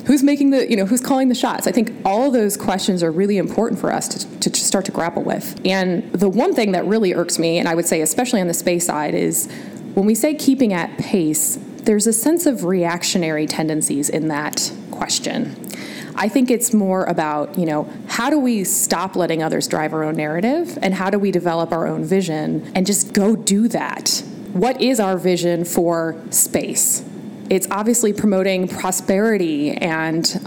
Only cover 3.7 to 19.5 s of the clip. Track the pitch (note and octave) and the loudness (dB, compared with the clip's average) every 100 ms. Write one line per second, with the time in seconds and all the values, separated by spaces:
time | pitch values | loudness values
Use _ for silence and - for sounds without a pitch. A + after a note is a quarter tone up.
3.7 | F#3 - D3+ - - - - - - - | 0 -2 -2 -4 -8 -10 -4 -2 0 0
4.7 | G3 F#3 - E3+ - - - - - F#3 | 0 0 -2 -2 -2 -4 -4 -6 -4 -2
5.7 | F#3+ F#3 F3 - F3 G3+ F#3+ F4 C#4+ G#3 | 0 0 -2 -2 0 2 2 2 2 2
6.7 | F3+ F3+ A3 F#3+ E3+ E3 - E3 E3+ E3+ | 0 2 2 2 2 0 0 0 2 2
7.7 | E3 E3+ E3 D#3 - B3 G#3 F3+ E3 F#3 | 0 2 0 0 0 0 2 0 0 0
8.7 | F3 - D3+ D3 F3 E3 E3 - - - | 0 0 -2 -2 0 0 -2 -4 -10 -14
9.7 | - - G3 G#3 A3+ D#4 D4 - C4+ A#3 | -14 -4 2 2 4 2 2 2 4 2
10.7 | F3 - - - G3 D#3 D3+ - - - | 2 -2 -6 -2 0 2 0 -2 -4 -10
11.7 | - - G#3 A3+ G#3+ D4 E4+ D#4 A3 F3 | -2 2 4 2 2 2 2 2 0 0
12.7 | F#3 E3+ F3 - F#3+ D#3+ D3+ D3+ - D#3 | 0 0 -2 -2 0 0 0 -2 -2 -2
13.7 | D#3 - C#3 D3 D#3 D#3 D3 D3 - - | 0 -2 -2 -2 -2 -2 -2 -4 -4 -6
14.7 | - - - - - F#3 - D3+ - - | -8 -12 -8 -4 -4 -4 -4 -4 -8 -12
15.7 | - - - - - G#3+ C#4 B3+ A3+ - | -12 -12 -12 -10 -4 0 2 2 2 2
16.7 | G#3+ F#3+ F#3 - F3 D#3 D3+ C#3+ F#3 D#3+ | 2 2 0 0 0 0 -2 -2 -2 0
17.7 | D3+ - - - - B3+ D4+ B3+ A3 F3 | 0 -4 -10 -8 -4 0 2 2 0 0
18.7 | - - F3 F#3+ F#3 E3 E3 D#3 | 0 0 0 0 0 0 0 0